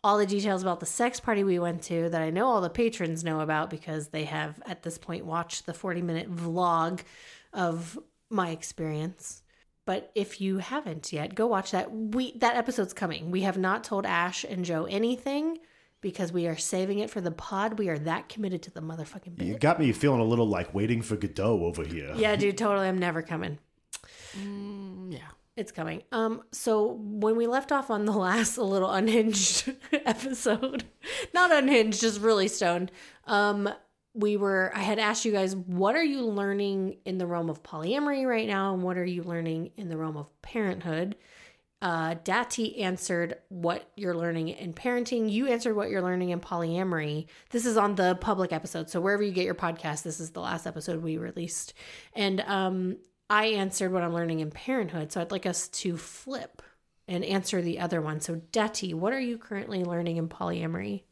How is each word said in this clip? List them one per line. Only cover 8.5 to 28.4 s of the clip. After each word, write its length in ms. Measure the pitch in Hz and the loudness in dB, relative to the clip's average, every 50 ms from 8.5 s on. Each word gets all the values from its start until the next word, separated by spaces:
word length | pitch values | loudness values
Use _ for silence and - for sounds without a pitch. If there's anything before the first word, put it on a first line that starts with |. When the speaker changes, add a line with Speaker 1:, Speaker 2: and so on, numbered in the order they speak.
| 165 160 - - - - 165 156 151 151 156 170 185 - - - - - _ _ _ _ _ _ _ _ _ | -4 -8 -8 -12 -8 -6 -4 -4 -2 -2 -4 -4 -6 -8 -14 -16 -16 -16 _ _ _ _ _ _ _ _ _
Speaker 1:
But 260 | - 185 208 - - _ | -4 -4 -4 -4 -4 _
if 280 | 220 202 202 - - | -2 -2 -2 -4 -4
you 160 | 196 190 190 190 | -2 0 0 0
haven't 560 | 180 - 254 294 294 208 156 160 - - - | -2 -4 -6 -6 -4 -6 -8 -8 -8 -6 -6
yet, 220 | 151 151 - 190 | -4 -4 -4 0
go 120 | 185 220 240 | 0 2 2
watch 240 | 226 190 190 - | 2 0 0 0
that. 180 | - 185 - - - | 0 -2 -2 -2 -4
We, 440 | 220 220 214 214 254 254 247 - 226 | -4 -4 -2 0 0 -2 -2 -2 2
that 180 | 254 247 240 247 | 2 4 4 4
episode's 340 | 233 247 254 233 202 185 | 0 0 2 0 0 -2
coming. 400 | - - 202 175 151 - 165 170 | -2 -4 -4 -2 -2 -4 -4 0
We 120 | 180 190 196 | 0 2 2
have 140 | 196 175 190 | 2 2 2
not 280 | 185 185 196 226 220 | 2 2 2 0 0
told 200 | - 220 196 190 | -2 -2 0 0
Ash 380 | 196 180 170 175 180 180 - - | 2 2 2 2 0 -2 -6 -6
and 220 | - 202 185 180 | -4 -4 -4 -2
Joe 180 | 175 170 156 160 - | 0 0 0 0 0
anything 680 | 196 202 226 233 247 247 - 277 277 285 302 320 330 320 - _ _ _ _ _ _ _ | 0 2 2 2 0 0 -2 -2 -2 0 0 -2 -2 -4 -10 _ _ _ _ _ _ _
because 320 | - 196 185 - 190 165 170 | -8 -6 -4 -2 -4 -2 0
we 140 | 180 170 170 | 0 0 0
are 100 | 160 160 | -2 -2
saving 420 | - - - 185 190 190 196 208 | -2 -2 0 0 0 0 0 -2
it 100 | 208 - | -2 -2
for 120 | - 214 | -4 -4
the 100 | 180 175 | -4 -4
pod. 480 | 160 - - - 208 190 202 226 220 208 | -4 -4 -8 -6 -2 0 0 0 0 0
We 80 | 208 180 | 0 0
are 100 | 160 147 | 0 -2
that 280 | 147 165 160 - - - | 0 -2 -2 -2 -4 -8
committed 340 | - 220 208 196 185 165 - | -8 -6 -4 -2 -4 -4 -6
to 80 | - | -8
the 100 | - - | -12 -10
motherfucking 560 | 160 160 160 165 156 - - 196 - 180 175 - | -10 -8 -8 -8 -10 -10 -12 -16 -16 -14 -8 -4
bit. 100 | - 90 | -4 -4
Speaker 2:
You 100 | 107 110 | 0 4
got 220 | 147 147 170 - | 4 4 6 6
me 140 | 160 127 107 | 4 4 4
feeling 260 | - - 147 135 127 | 4 4 4 6 6
a 60 | 117 | 6
little 240 | 110 117 117 117 107 | 6 6 6 6 4
like 240 | 101 90 87 - - | 4 0 0 -2 0
Waiting 280 | 98 104 110 120 113 | 0 2 2 2 0
for 140 | 110 - 110 | 2 -2 -2
Godot 480 | - 101 92 - - 95 110 117 98 85 | -2 -2 -4 -2 0 2 2 4 4 2
over 220 | 85 82 85 78 | 0 0 -2 -4
here. 260 | 78 80 80 71 69 - 226 | -4 -6 -6 -6 -6 0 2
Speaker 1:
Yeah, 180 | 220 214 208 | 4 4 4
dude, 220 | 196 202 202 190 202 | 4 4 2 2 2
totally. 320 | 226 208 202 196 190 190 | 2 2 2 4 2 2
I'm 80 | 185 185 | 2 2
never 240 | 175 175 160 165 | 0 0 0 -2
coming. 360 | 165 - 170 156 180 175 151 147 _ _ _ _ _ _ - - - - - - - - - 196 | -2 -2 -4 -4 -4 -6 -6 -10 _ _ _ _ _ _ -14 -14 -14 -16 -20 -20 -20 -16 -12 -10
Speaker 3:
Mm, 760 | 196 202 202 202 202 202 208 196 196 190 185 185 185 185 170 | -8 -8 -8 -8 -10 -10 -10 -10 -12 -12 -12 -12 -10 -10 -10
yeah. 60 | 123 - - - _ _ _ _ | -12 -12 -16 -20 _ _ _ _
Speaker 1:
It's 160 | - 202 - | -10 -10 -8
coming. 300 | - - 160 160 160 175 - _ | -6 -6 -6 -6 -6 -8 -8 _
Um, 300 | - 226 226 220 226 233 - _ | -2 0 0 0 -2 -4 -8 _
so 420 | - - - 240 220 214 208 226 - 233 | -10 -4 0 2 4 4 4 2 0 -4
when 360 | 214 202 208 214 202 214 226 | -8 -8 -4 0 2 4 4
we 100 | 233 233 | 4 2
left 260 | 233 240 262 277 - | 2 2 0 0 2
off 200 | 302 277 269 269 | 0 0 2 0
on 140 | 226 208 208 | 0 0 2
the 60 | 214 | 2
last, 460 | 208 214 185 180 190 233 | 2 2 2 4 4 4